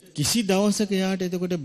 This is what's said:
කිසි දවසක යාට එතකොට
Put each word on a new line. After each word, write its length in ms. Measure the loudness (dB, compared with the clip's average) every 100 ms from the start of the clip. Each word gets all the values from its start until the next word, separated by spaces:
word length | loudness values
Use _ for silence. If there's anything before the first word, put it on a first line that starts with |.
| -10
කිසි 300 | -4 0 0
දවසක 500 | 2 2 2 2 0
යාට 300 | 0 0 -2
එතකොට 320 | -2 -2 -2 -4